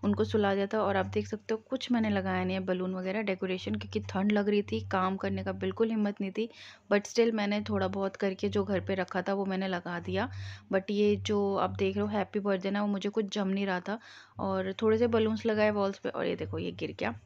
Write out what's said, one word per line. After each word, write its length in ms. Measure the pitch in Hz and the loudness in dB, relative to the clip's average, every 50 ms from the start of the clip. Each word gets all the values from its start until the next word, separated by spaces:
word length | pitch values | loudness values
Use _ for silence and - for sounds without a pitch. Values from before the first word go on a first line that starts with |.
| - | 2
उनको 200 | 208 208 202 214 | 2 2 2 2
सुला 300 | 220 - 220 208 196 196 | 2 2 2 4 4 2
दिया 120 | 196 196 | 2 0
था। 160 | 202 - 220 208 | 0 0 0 0
और 140 | 196 196 | 2 2
आप 100 | 196 185 | 2 2
देख 200 | 196 202 214 208 | 2 0 -2 -2
सकते 280 | - - 208 _ _ 226 | -2 -6 -8 _ _ -4
हो 100 | 220 220 - | -4 -4 -4
कुछ 220 | - 262 - - 247 | -6 -4 0 2 2
मैंने 180 | 233 220 220 | 2 4 4
लगाया 340 | 202 196 185 190 185 185 185 | 2 2 2 2 0 0 0
नहीं 100 | 185 185 | 0 0
है, 60 | 190 | -2
बलून 340 | 185 185 185 180 185 185 185 | 0 0 0 0 0 -2 -2
वगैरह 280 | 185 185 185 190 214 220 | -2 -4 -2 -2 -2 0
डेकोरेशन, 520 | 202 190 185 - 185 185 185 - - 214 | -2 -2 -2 -2 -4 -4 -4 -2 -4 -4
क्योंकि 260 | 208 - 202 - 214 | -4 -6 -4 -6 -6
ठंड 320 | - - - 196 196 208 104 | -6 -2 -2 0 2 4 4
लग 160 | 104 202 104 | 4 4 4
रही 140 | 104 208 202 | 4 2 2
थी, 260 | - - 226 202 - | 0 -4 -6 -4 -2
काम 280 | - 190 185 190 190 | 0 0 0 0 -2
करने 280 | 190 - 196 196 190 190 | -2 -2 -2 -2 -2 -2
का 80 | 196 190 | -4 -4
बिल्कुल 380 | 190 190 190 190 - 220 226 | -2 -4 -4 0 0 0 0
हिम्मत 300 | 226 220 208 202 208 - | 2 2 0 0 0 -2
नहीं 120 | 202 190 185 | -4 -4 -2
थी। 180 | - 220 233 - - - - - - _ _ 202 | -4 -4 -4 -4 -16 -20 -20 -20 -20 _ _ 2
But 140 | 202 202 | 2 2
still 260 | - - - 226 233 226 | 0 2 4 4 4 4
मैंने 280 | 220 208 202 208 208 | 2 0 0 0 -2
थोड़ा 280 | 208 208 214 196 190 185 | -2 0 0 0 0 0
बहुत 280 | 190 196 196 196 196 | 0 0 -2 -2 -2
करके 320 | - - 196 190 185 - 208 | 0 0 0 0 0 -2 0
जो 160 | 196 208 196 | 0 0 0
घर 160 | 190 202 180 | 2 0 -2
पे 140 | - - 196 | 0 0 -2
रखा 280 | 185 180 - - 185 180 | -2 -2 -2 -2 -2 0
था 120 | - 202 | 0 0
वो 100 | 196 196 | 0 0
मैंने 240 | 196 190 185 190 190 | 0 0 -2 0 0
लगा 320 | 185 175 175 175 175 170 | -2 -4 -4 -4 -6 -6
दिया। 300 | 170 185 180 190 220 269 - - - - - - - - - | -4 -2 -2 -2 -2 -2 -4 -8 -10 -10 -12 -16 -10 0 0
But 100 | 190 190 - | 0 0 0
ये 260 | 104 101 104 - 208 | 2 4 4 4 4
जो 400 | 98 98 - - 104 101 196 196 | 2 2 0 0 2 2 2 2
आप 140 | - - - | 2 0 0
देख 260 | 98 190 202 190 196 | 0 0 0 0 2
रहे 60 | 202 202 | 0 -2
हो 60 | 208 | 0
हैप्पी 320 | 208 208 190 - - 208 | 0 -2 -2 -2 -2 -2
बर्थडे 300 | 196 202 196 190 180 196 | 0 0 0 0 0 0
ना, 120 | 196 208 208 | 0 0 0
वो 60 | 208 | 0
मुझे 200 | 202 196 190 208 | 0 0 -2 -2
कुछ 260 | 202 226 220 196 - | 0 0 -2 0 0
जम 140 | 208 202 190 | -2 0 0
नहीं 180 | 190 196 202 | 2 0 0
रहा 140 | 196 185 180 | 0 0 -2
था 180 | 175 - 202 233 - - - - - - _ - | -2 -4 -6 -6 -8 -16 -20 -20 -20 -20 _ -6
और 360 | - 196 190 190 190 190 190 - 233 | -2 -2 0 0 -2 -2 -4 0 4
थोड़े 160 | 220 220 220 | 4 4 6
से 80 | 240 | 4
बलून्स 400 | 240 226 226 220 220 220 214 - | 4 4 4 4 2 0 0 0
लगाए 240 | 226 214 214 214 214 | 0 2 4 4 4
वॉल्स 280 | 208 208 202 196 196 - | 4 2 0 0 0 -2
पे 100 | _ 185 | _ -6
और 180 | - - - | -4 -2 -2
ये 100 | - 180 | -2 -2
देखो 220 | 175 160 98 98 160 | -2 -4 -6 -6 -4
ये 140 | 175 180 175 | -4 -6 -6
गिर 240 | 180 165 156 151 - | -6 -6 -8 -6 -4
गया। 200 | 180 175 - - - | -4 -4 -4 -6 -14